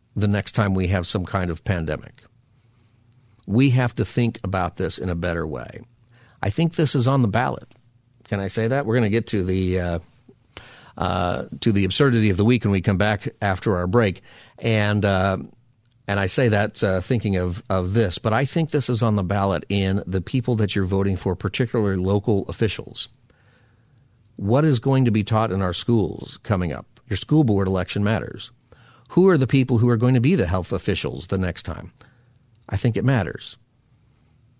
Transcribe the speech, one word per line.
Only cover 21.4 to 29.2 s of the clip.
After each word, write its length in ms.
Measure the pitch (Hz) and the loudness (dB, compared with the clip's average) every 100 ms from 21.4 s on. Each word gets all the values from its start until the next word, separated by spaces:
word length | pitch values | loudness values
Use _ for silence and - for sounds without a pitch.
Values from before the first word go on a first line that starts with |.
| 101 - 120 120 104 95 | -4 -4 -2 0 0 0
local 500 | 92 101 110 101 - | 0 0 2 0 -2
officials. 600 | - 110 - - - - _ _ _ _ _ _ _ _ _ _ _ _ - | -2 -2 -2 -10 -14 -14 _ _ _ _ _ _ _ _ _ _ _ _ -6
What 280 | 101 127 | 0 2
is 140 | 156 123 | 4 2
going 260 | 135 135 | 2 2
to 60 | 123 | 2
be 140 | 107 | 2
taught 280 | 101 110 110 | 2 0 0
in 80 | 95 | 0
our 140 | 92 | -2
schools 640 | 87 - 117 87 - - - | -2 0 2 0 -4 -14 -10
coming 300 | - 95 87 | -2 -2 -2
up? 140 | 60 - - - | -6 -12 -16 -8
Your 100 | 98 | -6
school 260 | - 151 | 0 2
board 240 | 131 101 95 | 4 2 2
election 340 | 95 90 101 | 0 -2 -2
matters. 480 | 104 107 53 - - _ _ - _ - - | 0 -2 -4 -12 -16 _ _ -20 _ -20 -2
Who 180 | - | 4